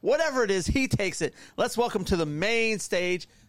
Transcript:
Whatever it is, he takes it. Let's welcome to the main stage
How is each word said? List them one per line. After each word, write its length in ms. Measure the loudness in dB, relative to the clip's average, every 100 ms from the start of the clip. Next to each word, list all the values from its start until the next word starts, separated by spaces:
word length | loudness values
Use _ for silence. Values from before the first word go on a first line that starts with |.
Whatever 420 | 2 2 2 2
it 80 | 2
is, 140 | 2
he 220 | 0 0 0
takes 340 | 0 -2 -2
it. 120 | -6 -6 -20 -2
Let's 200 | -2 0
welcome 280 | 0 0
to 100 | 0
the 100 | 0
main 540 | 0 0 0 2 0 -2
stage 480 | -2 -2 0 -2 -6 _